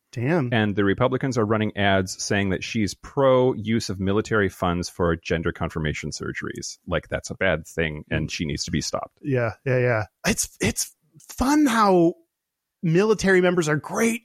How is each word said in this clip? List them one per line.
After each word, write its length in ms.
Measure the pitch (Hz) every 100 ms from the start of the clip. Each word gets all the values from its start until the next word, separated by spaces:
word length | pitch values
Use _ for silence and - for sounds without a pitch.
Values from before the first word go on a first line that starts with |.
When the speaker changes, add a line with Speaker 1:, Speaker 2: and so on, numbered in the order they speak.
| _
Speaker 1:
Damn. 400 | - 123 175 123
Speaker 2:
And 220 | 117 104 98
the 80 |
Republicans 520 | 101 95 127 127 139 123
are 60 |
running 320 | 104 110 107 101
ads 460 | 101 95 95 -
saying 280 | - 101 98
that 120 | 92
she's 300 | - 117 98
pro 580 | - - - 135 127 127
use 340 | 117 104 113 -
of 80 | 92
military 480 | 95 101 - 110 98
funds 400 | - 92 87 85
for 280 | - 85 85
gender 360 | - 85 82
confirmation 580 | - 82 82 78 71 76
surgeries. 680 | - - 73 - - - - -
Like, 220 | 82 -
that's 220 | 76 -
a 40 |
bad 320 | - 95 80 -
thing, 380 | - 82 76 -
and 200 | 80 78
she 140 | - 80
needs 180 | 73
to 60 | -
be 100 | 82
stopped. 380 | - - - _
Speaker 1:
Yeah, 300 | 147 127 117 - 143
yeah, 120 | 127
yeah. 260 | 123 113 104 _ -
It's, 280 | - - -
it's 340 | 196 - - _ _ 156 -
fun 360 | - 247 302 285
how 480 | 226 202 185 165 - _ _ _ _ _ _
military 580 | 175 165 214 214 190 185
members 280 | 180 180 156
are 80 | 151
great 460 | - 202 226 233